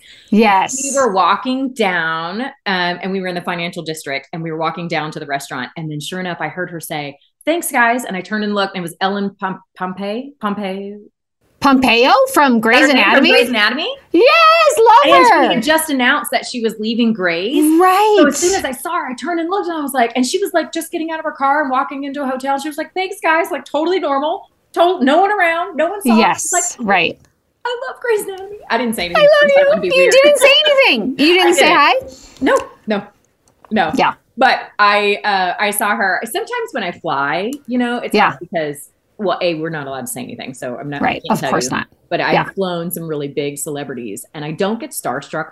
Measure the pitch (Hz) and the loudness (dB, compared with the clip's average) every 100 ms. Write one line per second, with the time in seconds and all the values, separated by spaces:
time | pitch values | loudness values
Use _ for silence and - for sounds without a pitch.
0 | - - - 208 220 190 - - 277 269 | -18 -18 0 4 4 4 0 -4 -4 0
1 | 247 190 175 208 254 262 269 - 196 180 | 0 2 2 0 -2 -4 -4 -2 -2 0
2 | 160 160 165 202 262 - 208 185 175 175 | -2 -4 -6 -8 -10 -10 -4 -2 -2 -4
3 | 190 190 185 175 175 175 175 175 160 160 | -6 -6 -4 -6 -6 -6 -6 -8 -10 -10
4 | 147 139 - 170 165 160 160 180 170 160 | -8 -8 -8 -10 -8 -4 -4 -6 -6 -6
5 | 151 156 143 139 - 139 123 - 156 147 | -6 -10 -8 -8 -8 -10 -10 -10 -10 -10
6 | 147 185 180 175 160 180 175 170 - 156 | -10 -8 -8 -6 -8 -8 -10 -10 -10 -10
7 | 143 - _ _ 294 339 - 262 233 247 | -10 -14 _ _ -4 -4 -2 0 2 0
8 | 240 185 180 214 208 202 190 185 170 - | -4 -8 -6 -6 -2 -2 -2 -4 -10 -4
9 | 190 202 202 - 190 180 _ - 185 190 | -4 -2 -6 -6 -8 -8 _ -10 -10 -8
10 | 202 226 277 - 208 202 190 196 202 208 | -8 -8 -10 -6 -6 -4 -6 -6 -10 -14
11 | 214 _ _ _ _ - 277 262 254 226 | -20 _ _ _ _ -2 2 4 4 4
12 | 269 453 523 330 285 233 220 247 311 247 | 4 4 4 4 4 2 4 4 4 4
13 | 202 269 330 - - 226 208 262 415 554 | 4 4 4 4 2 2 0 0 -6 -8
14 | - 339 508 640 640 659 622 440 453 466 | -2 4 6 6 6 6 4 6 6 8
15 | 571 - 494 330 240 254 285 311 311 269 | 8 6 6 6 4 0 2 0 0 0
16 | 247 294 - 226 - 247 220 214 220 233 | 2 0 0 -4 -4 -6 -4 -4 -4 0
17 | 226 220 180 165 202 302 302 320 370 370 | 0 0 -2 -2 -2 0 4 4 4 4
18 | 427 415 285 - 359 381 285 247 339 339 | 4 6 4 4 0 0 -4 -8 -6 -6
19 | 285 247 294 339 330 392 349 320 277 269 | -6 -8 -6 -4 -2 -4 -4 -6 -4 0
20 | 233 254 247 381 370 339 - 330 320 339 | 0 0 -2 -2 0 -2 -2 -8 -8 -8
21 | 320 320 311 302 277 294 277 254 277 277 | -6 -6 -8 -4 0 0 0 -2 -4 -6
22 | 277 277 262 254 269 277 311 302 311 370 | -8 -6 -6 -4 -4 -4 -4 -8 -8 -6
23 | 370 392 339 320 381 285 - 294 320 370 | -6 -4 0 0 0 -6 -6 -4 -2 -2
24 | 302 269 302 381 - _ _ 339 349 349 | 0 -2 -2 -6 -10 _ _ 0 0 2
25 | 254 311 392 415 339 330 381 285 330 415 | 2 4 2 2 0 0 -4 -2 -2 -2
26 | 277 220 190 - - 349 - - 208 190 | 2 4 4 0 -2 -2 -4 -6 -2 0
27 | 165 - _ _ _ _ 480 480 523 - | 0 -6 _ _ _ _ -8 -8 -8 -8
28 | 494 415 381 381 392 - - 233 240 220 | -2 -2 -4 -12 -14 -14 -4 -2 -2 -2
29 | 175 640 587 605 587 554 571 640 359 523 | 2 6 6 6 6 6 4 2 2 4
30 | 523 508 587 571 523 571 605 539 466 247 | 6 6 6 6 6 4 4 4 4 2
31 | 190 269 302 370 349 339 311 320 302 523 | -2 0 4 4 4 4 4 6 4 2
32 | - - - - 269 523 - - - 202 | -4 -18 -20 -4 0 0 -2 -14 -6 -4
33 | - _ _ _ _ _ - 214 160 - | -6 _ _ _ _ _ -4 -2 0 0
34 | 165 - _ - 247 196 - - 202 208 | 0 -2 _ 2 2 2 -4 0 2 4
35 | 202 202 214 190 180 175 208 202 208 226 | 0 0 0 0 0 -2 -2 0 -2 0
36 | 196 180 226 349 453 480 453 254 180 - | 0 -2 -4 -8 -6 -8 -6 -6 -8 -8
37 | 165 139 139 165 214 285 - 247 240 240 | -6 -4 -2 -2 -4 -8 -6 -4 -2 -4
38 | 156 208 190 - 175 175 151 143 - _ | -2 2 2 -2 -8 -6 -6 -8 -16 _
39 | _ - 190 - 180 156 165 160 135 135 | _ -6 -4 -2 -2 -4 -6 -8 -8 -10
40 | 123 127 123 - - 127 127 120 143 139 | -10 -12 -12 -14 -14 -12 -12 -10 -10 -4
41 | - - - 220 143 156 - - - _ | -4 -4 -4 -4 -2 -4 -4 -6 -8 _
42 | - 170 143 160 151 - 185 170 170 170 | -8 -4 0 0 -2 -6 -6 -4 -8 -10
43 | 165 147 143 143 143 143 165 143 139 120 | -8 -8 -6 -6 -6 -8 -10 -8 -10 -10
44 | 117 117 - 156 147 165 196 226 311 - | -10 -12 -14 -12 -10 -4 -4 -4 -8 -10
45 | 135 131 - 156 160 | -8 -8 -8 -10 -10